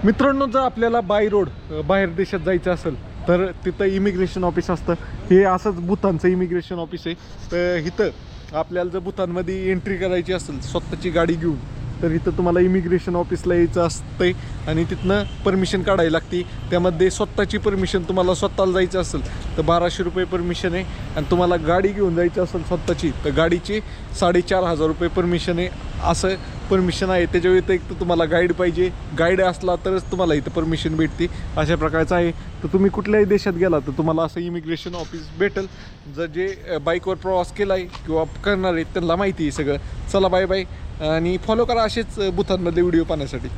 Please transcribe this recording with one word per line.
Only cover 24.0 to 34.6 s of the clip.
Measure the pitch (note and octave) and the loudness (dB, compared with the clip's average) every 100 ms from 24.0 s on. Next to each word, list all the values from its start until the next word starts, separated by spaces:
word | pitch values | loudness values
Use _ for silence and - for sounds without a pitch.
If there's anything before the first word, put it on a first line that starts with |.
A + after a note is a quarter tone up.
| - - | -10 0
साडेचार | F3+ F3+ F3+ F#3+ | 2 4 2 2
हजार | F3+ D#3+ D#3 | 2 2 0
रुपये | D#3 E3+ | 0 0
परमिशन | G3 F3 F3 E3 E3+ | 0 0 0 0 -2
आहे, | F3+ - - - | -2 -4 -10 -2
असं | D#3+ E3+ F#3+ F#3+ - - - | 0 2 0 -2 -6 -10 0
परमिशन | F#3+ F3+ - F#3 | 2 2 0 2
आहे. | F#3 E3+ | 2 2
त्याच्या | F3+ F3 | 2 4
व्यतिरिक्त | F#3 F3+ F#3 - F#3 | 4 4 0 -2 -6
तुम्हाला | F3 E3+ D#3+ | 0 2 4
गाईड | E3+ F3+ | 4 2
पाहिजे, | E3 F3+ E3 F3+ - - D3+ | 2 0 2 0 -2 -8 0
गाईड | E3 F#3 | 2 4
असला | F#3 F3 F#3 F3 | 2 2 -2 0
तरच | F#3+ F#3+ | 0 -2
तुम्हाला | E3+ F#3 F3+ | -2 0 2
इथं | D3+ C3+ | 2 0
परमिशन | E3+ D#3+ D#3+ E3 D#3 | -2 -2 -2 -2 0
भेटते, | D#3+ - E3+ - - - | -2 0 -4 -4 -6 -2
अशा | D#3 E3+ | 0 2
प्रकारचं | D#3 D#3+ D#3+ F3+ | 0 0 2 2
आहे. | F3 | 2
तर | E3+ - - D#3 | -2 -10 -8 -2
तुम्ही | F#3 G3 | 4 4
कुठल्याही | G#3+ G#3 G#3+ G3+ | 2 2 4 4
देशात | G3+ G#3 | 4 2
गेला | E3+ F#3 D#3 | 0 2 2
तर | C#3 C3+ | 0 -2
तुम्हाला | D#3+ D#3+ | 0 2
असं | D#3+ F3 | 0 -4
इमिग्रेशन | F3 F3 | -6 -6